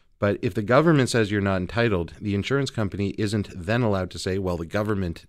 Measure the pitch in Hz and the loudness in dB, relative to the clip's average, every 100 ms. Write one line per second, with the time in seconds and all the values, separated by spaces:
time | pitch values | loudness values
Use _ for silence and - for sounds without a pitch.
0 | _ - 104 101 123 98 104 127 160 151 | _ -2 0 0 -2 -2 2 4 6 6
1 | 120 123 104 104 98 95 90 - 117 95 | 4 2 2 2 0 0 -2 0 0 0
2 | 82 - 104 101 - 139 135 - 104 95 | -2 -6 -2 -2 0 -2 -2 -2 -4 -2
3 | 101 - 107 107 98 95 85 117 120 98 | -4 -2 -2 0 -4 -6 -2 0 2 0
4 | 92 87 - 95 92 87 80 98 107 101 | -2 -6 -4 -2 -2 -2 -2 -4 -2 -2
5 | 90 82 | -2 -6